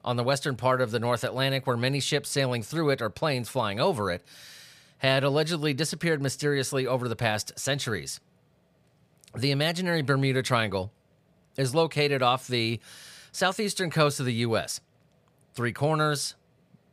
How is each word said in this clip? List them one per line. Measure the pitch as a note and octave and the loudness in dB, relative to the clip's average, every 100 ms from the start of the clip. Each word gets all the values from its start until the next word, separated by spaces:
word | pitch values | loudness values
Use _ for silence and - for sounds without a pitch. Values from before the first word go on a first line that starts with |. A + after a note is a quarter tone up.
on | - | -4
the | B2 | 0
western | A#2+ C#3 D3+ | 0 0 -2
part | B2 B2+ B2+ | 0 2 2
of | A#2+ | 2
the | A#2 | 0
North | A#2 A#2+ | 0 0
Atlantic | A#2+ A#2+ C3+ C3+ C3 | -2 -2 0 0 0
where | A#2 | 0
many | B2+ C#3 | 2 0
ships | - D3 - | 0 -2 -2
sailing | C#3+ C3 A#2+ | -2 0 -2
through | G#2 D#3+ D3+ | -4 0 2
it | C3 | 2
or | A2+ | -2
planes | - D#3+ B2+ A#2 | -2 -2 0 -2
flying | C3 G#2+ G#2 | -2 -2 0
over | F3 C3+ G2 | 0 0 -2
it | F2 - - - - - - - - | -4 -8 -20 -20 -20 -20 -20 -20 -2
had | C3+ C3+ | 2 4
allegedly | C#3 C#3+ D#3 E3+ D3+ | 4 2 0 0 0
disappeared | C3+ D#3 D#3+ E3+ D3+ | 0 -2 -2 -2 0
mysteriously | C3+ - D3 C#3 C3 C3+ B2+ | -2 -2 0 0 0 -2 0
over | B2+ B2 | 0 -2
the | A2+ | 0
past | A#2 G#2+ - - | 0 0 -4 -6
centuries. | C3 C#3 B2+ G2 C#2 - _ _ _ _ _ _ _ _ _ _ - A2+ | -4 -2 -2 -4 -6 -12 _ _ _ _ _ _ _ _ _ _ -16 -4
The | C#3 | -2
imaginary | C#3 D#3+ E3+ F3+ E3+ | 0 0 -2 0 0
Bermuda | C3 C3+ C3+ C3 | 2 2 2 2
Triangle | B2 B2 A2 F#2+ F#2+ _ _ _ _ _ _ - | 2 2 2 -2 -4 _ _ _ _ _ _ -4
is | C3 | 0
located | D3+ E3 D3 C#3+ C#3 | 2 2 2 0 2
off | B2 B2+ - | 2 2 0
the | B2 A2+ A2+ - - - - - | 0 0 -2 -8 -20 -20 -20 -16
southeastern | - F#3 F#3+ G#3 - F3 | 0 0 0 -4 -2 -2
coast | D#3 D3 C#3 | 4 2 2
of | B2+ | -2
the | |
U | A2+ A#2 G#2+ | 0 2 0
S. | - - _ _ _ _ _ _ _ | -2 -8 _ _ _ _ _ _ _
Three | - A#2+ | -4 -4
Corners, | - C#3+ D#3 D3+ C#3 - - _ _ _ _ _ | 0 0 2 2 0 -4 -10 _ _ _ _ _